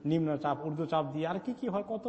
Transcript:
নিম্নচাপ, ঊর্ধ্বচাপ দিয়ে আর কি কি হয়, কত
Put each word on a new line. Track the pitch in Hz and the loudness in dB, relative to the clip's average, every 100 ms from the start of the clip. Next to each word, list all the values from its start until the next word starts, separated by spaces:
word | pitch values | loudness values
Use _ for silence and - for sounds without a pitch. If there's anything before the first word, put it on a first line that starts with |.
| 143 | 2
নিম্নচাপ, | 165 160 143 147 135 156 | 4 4 2 2 0 -2
ঊর্ধ্বচাপ | 151 156 160 143 | -2 0 2 0
দিয়ে | 147 160 | 0 -2
আর | 185 | -2
কি | 254 247 | -4 -4
কি | 247 | -2
হয়, | 196 202 | -2 -2
কত | 220 | -4